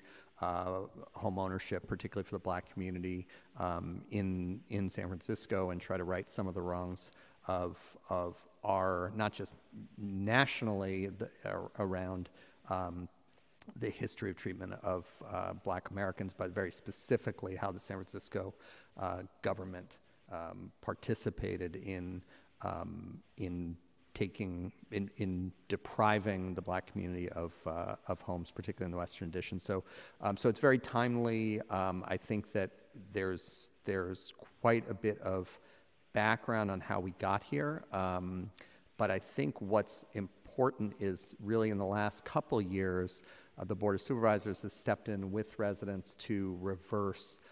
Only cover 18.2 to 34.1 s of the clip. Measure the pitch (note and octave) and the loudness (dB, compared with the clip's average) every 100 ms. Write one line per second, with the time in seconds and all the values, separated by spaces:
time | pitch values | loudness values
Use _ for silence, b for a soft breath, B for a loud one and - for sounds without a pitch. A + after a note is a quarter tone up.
18.2 | - G2+ F#2+ B B B B - F#2 F2+ | -4 -4 -4 B B B B -4 -2 -2
19.2 | F#2+ - G2+ F#2+ F#2+ F2+ - - b b | -6 -4 -2 -2 -4 -8 -10 -18 b b
20.2 | - F2 E2 F#2+ F#2+ - - - - A2 | -10 -8 -6 -8 -12 -6 -4 -2 0 0
21.2 | G#2+ - G2 F#2 F2 F#2 G2 F#2 F2+ F2+ | 0 0 -2 0 -2 -4 -4 -4 -4 -6
22.2 | B B B - G2 F2 E2+ E2+ - - | B B B -6 -4 -2 -4 -6 -10 -12
23.2 | - - F2+ F2 F2 E2+ - _ - - | -14 -6 -4 -2 -4 -6 -12 _ -10 -2
24.2 | G2+ - F#2+ F2 F2+ - - G#2 G2 - | -2 -2 -4 -2 -6 -8 -6 -2 -2 -2
25.2 | G2 F2+ F#2 - - G2+ - - G#2+ G#2+ | 0 0 -2 -6 -2 -2 0 4 6 6
26.2 | G2+ F#2+ F#2 F2+ F2+ F#2 - G2 F2+ F2+ | 4 0 0 -2 0 -2 -2 -4 -2 -2
27.2 | F2+ E2 E2 - - E2 F#2+ - - F2+ | -2 -2 -4 -4 -4 -2 -2 -4 -4 -4
28.2 | - F2+ E2+ - F#2+ - F#2 F2 F2 - | -2 -4 -4 -6 -6 -4 -2 -2 -4 -4
29.2 | E2+ F2+ - F#2 - F#2+ B B B B | -4 -4 -4 -4 -2 -2 B B B B
30.2 | G2+ G2+ B2 G#2 C#3+ C3 - A#2+ B2 A#2+ | 0 4 4 6 8 6 4 2 4 4
31.2 | A#2 A2+ A2 G#2+ - F#2+ F#2+ F2+ F2+ F#2 | 4 4 2 0 0 2 2 0 -2 -2
32.2 | - G#2 - G#2 F#2+ - - - G2+ G2+ | 0 -2 0 0 -2 -4 -20 -18 -6 0
33.2 | F#2+ F2 - - - - - G2 F2+ | 0 0 -6 -12 -14 -6 0 0 0